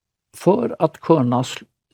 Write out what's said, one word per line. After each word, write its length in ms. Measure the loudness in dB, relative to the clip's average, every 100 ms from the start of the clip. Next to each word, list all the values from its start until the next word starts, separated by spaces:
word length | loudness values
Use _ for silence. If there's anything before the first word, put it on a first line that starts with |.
| _ _ _ -4
för 380 | 0 0 -2 -2
att 200 | -4 -2
kunna 440 | 0 2 2 0
sl-, 220 | -4 -10 -18 _ _